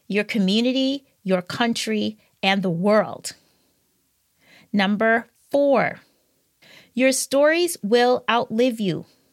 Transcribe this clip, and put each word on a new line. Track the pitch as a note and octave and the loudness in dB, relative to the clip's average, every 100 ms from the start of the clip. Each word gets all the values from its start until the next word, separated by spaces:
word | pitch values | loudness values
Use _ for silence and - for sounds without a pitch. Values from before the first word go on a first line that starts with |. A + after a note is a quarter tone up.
| - | -6
your | G3+ | -4
community, | G#3 A#3 F#3 G#3+ B3 B3+ C4 C#4 - _ | -2 0 0 2 0 0 -2 -4 -10 _
your | F#3 F#3 | -4 -4
country, | F3+ - A#3+ A#3 A3 G#3+ G#3 G#3+ _ _ | -4 -4 -2 -2 -4 -4 -4 -8 _ _
and | F#3+ G3 | -2 0
the | F#3 | -2
world. | E3 G3+ G#3+ D3 - - - _ _ _ _ _ _ _ _ _ _ _ - _ | -2 2 2 0 -6 -16 -18 _ _ _ _ _ _ _ _ _ _ _ -20 _
Number | G3+ F#3+ G#3 A3+ A3+ A3+ _ _ | -2 0 0 2 0 -2 _ _
four, | C#4+ C#4+ B3 D#3+ - _ _ _ _ _ _ - - _ | 0 2 2 0 -6 _ _ _ _ _ _ -20 -20 _
your | - C4 | 0 0
stories | C4 - C4+ D4 E4 F4 - | 0 0 2 2 2 -2 -4
will | G3+ A#3+ B3 B3 - | 0 2 4 2 0
outlive | A#3 - A3 B3+ A3+ | -2 -2 0 0 0
you. | G3 D#3+ - _ _ | -4 -4 -8 _ _